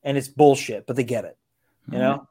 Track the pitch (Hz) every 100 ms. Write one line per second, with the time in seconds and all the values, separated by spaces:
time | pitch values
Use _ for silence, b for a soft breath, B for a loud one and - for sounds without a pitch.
0 | 143 139 135 - 147 135 - 104 - 123
1 | 123 117 90 - _ _ _ _ - 123
2 | 127 139 -